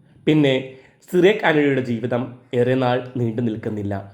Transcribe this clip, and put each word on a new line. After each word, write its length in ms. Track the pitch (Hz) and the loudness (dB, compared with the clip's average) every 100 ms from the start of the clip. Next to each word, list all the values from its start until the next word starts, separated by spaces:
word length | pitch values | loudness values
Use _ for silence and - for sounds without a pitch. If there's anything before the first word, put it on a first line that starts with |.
| _ _ - | _ _ 0
പിന്നെ 280 | 156 139 131 - - - _ - | 4 4 2 -4 -14 -20 _ -4
സിറിയക് 380 | 180 180 214 170 | 2 4 4 2
ആന്റണിയുടെ 360 | 151 143 135 120 | 2 2 0 -2
ജീവിതം 320 | 113 117 120 127 - _ 123 | -4 -2 -4 -4 -12 _ 0
ഏറെ 160 | 123 127 | 2 2
നാൾ 140 | 123 127 127 127 | 0 -2 -4 -4
നീണ്ടു 240 | 120 110 120 | -4 -2 -4
നിൽക്കുന്നില്ല. 460 | 107 113 107 101 98 95 | -4 -6 -6 -6 -8 -10